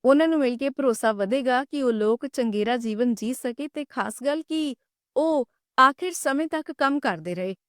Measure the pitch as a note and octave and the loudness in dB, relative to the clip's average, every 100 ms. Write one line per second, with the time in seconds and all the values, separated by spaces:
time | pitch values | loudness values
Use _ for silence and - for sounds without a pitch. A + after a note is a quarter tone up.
0 | B3+ C#4+ E4 D#4+ C4 A#3+ C4+ C4+ C#4 A3 | 6 6 4 2 0 0 -4 0 0 2
1 | A3+ G#3 G3 C4+ B3+ B3 C4+ D4 C4 A3 | 0 0 0 0 2 0 0 -2 0 2
2 | G#3+ A#3 C#4 - A#3 G#3 G#3+ B3 A#3 G#3+ | 0 0 -2 -2 -2 0 0 -2 -2 0
3 | B3 A3 A3 B3+ B3 A#3+ D4 D4+ C#4+ - | 0 0 -4 -4 -6 -6 -8 -8 -8 -6
4 | G#3+ - B3+ D4+ D#4 D#4 D4 A#3+ _ _ | -6 -4 -4 -4 -4 -4 -4 -8 _ _
5 | _ - D#4+ D4+ A#3+ _ _ - C4 C#4 | _ 0 2 0 -2 _ _ 4 4 4
6 | F#4 E4+ D4 C#4 D#4 D#4 D#4 D4+ C#4 C#4+ | -6 -2 -2 -2 -2 -4 -6 -2 0 0
7 | C4+ E3+ E3 F3 F#3 F#3+ | -2 -4 -6 -6 -6 -8